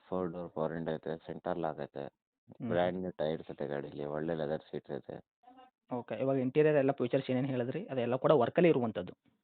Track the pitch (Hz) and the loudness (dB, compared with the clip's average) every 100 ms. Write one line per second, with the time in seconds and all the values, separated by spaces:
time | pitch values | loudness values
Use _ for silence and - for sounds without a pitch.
0 | - 92 90 87 85 - 78 82 80 78 | -8 -4 -4 -6 -8 -4 -2 -2 -4 -4
1 | 80 82 - 82 87 87 80 78 71 69 | -6 -8 -8 -8 -6 -4 -4 -4 -8 -10
2 | 71 _ _ _ - - 123 87 90 92 | -12 _ _ _ -20 -10 -2 2 2 0
3 | 92 - 78 80 80 80 71 71 69 71 | -6 -2 -2 -2 -6 -8 -6 -4 -6 -8
4 | 71 76 80 82 73 78 - 76 - 69 | -6 -4 -2 -2 -2 -4 -6 -10 -8 -10
5 | - 135 - _ - - - _ - 123 | -10 -16 -16 _ -20 -20 -20 _ -10 -8
6 | - 110 135 135 127 151 151 151 135 139 | -6 -4 0 0 2 4 4 6 2 0
7 | 123 135 131 127 131 127 120 156 214 135 | 0 0 2 0 0 -2 -2 -4 -6 -2
8 | 117 131 147 151 117 - 170 139 117 104 | 0 2 6 6 6 6 6 6 2 -2
9 | 90 - _ _ | -6 -10 _ _